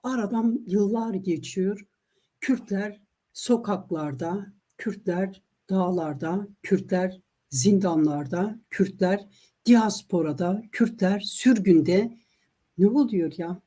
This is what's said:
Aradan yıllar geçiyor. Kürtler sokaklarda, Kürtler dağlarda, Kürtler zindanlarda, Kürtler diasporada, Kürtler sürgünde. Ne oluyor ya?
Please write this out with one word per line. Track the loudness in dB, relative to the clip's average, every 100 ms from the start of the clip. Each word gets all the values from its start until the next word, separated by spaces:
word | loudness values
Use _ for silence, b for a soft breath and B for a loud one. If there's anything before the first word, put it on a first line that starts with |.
Aradan | -4 -4 -2 0 0 -2 -2
yıllar | 0 2 0 -2
geçiyor. | -4 -2 -4 -4 -4 -2 -4 -12 _ _ _ _ _
Kürtler | -2 -2 -2 -6 -6 -12 _ _ _
sokaklarda, | -8 0 0 0 -6 -4 -6 -6 -6 -6 -6 -8 _ _ -10
Kürtler | -8 -6 -4 -2 -4 -8 _ _ _
dağlarda, | 0 0 -2 -4 -6 -4 -4 -6 -14
Kürtler | -2 -2 0 -2 -2 -6 _ _ _
zindanlarda, | 0 4 4 4 2 2 0 -4 -2 -2 -6 _
Kürtler | -2 -2 2 0 0 -6 b b _ 4
diasporada, | 4 4 -4 -4 -2 -2 -2 -4 -4 -6
Kürtler | -2 -2 0 0 0
sürgünde. | -2 2 4 4 6 6 6 2 0 b b b b _ _ 2
Ne | 4
oluyor | 4 2 0 -4 -6
ya? | -10 -10